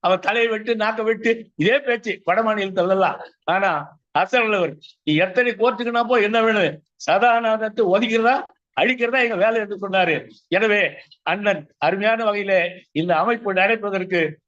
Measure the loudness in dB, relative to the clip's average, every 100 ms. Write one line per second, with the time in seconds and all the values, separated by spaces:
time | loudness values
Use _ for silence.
0 | 2 2 2 2 2 0 -2 0 0 0
1 | -2 0 0 -2 -4 -2 0 2 0 -4
2 | -4 -8 -2 0 0 0 -2 0 0 2
3 | 0 -2 -14 _ -2 0 0 -2 -6 _
4 | _ -2 0 0 0 0 -2 -4 -20 _
5 | -2 0 2 2 0 0 -2 -2 -4 -2
6 | 0 2 2 2 2 2 0 -4 _ _
7 | -2 2 4 2 0 -2 -4 -2 2 2
8 | 2 0 2 0 -4 _ _ -2 -2 0
9 | -2 0 -2 0 0 0 -4 -8 -4 0
10 | 2 0 -6 -20 _ 0 2 2 0 -4
11 | -20 -12 -4 -2 0 -2 -6 _ 0 2
12 | 0 0 0 -2 0 0 0 -6 _ -4
13 | 0 0 2 -2 -2 0 0 0 -4 -6
14 | -2 -2 -2 -6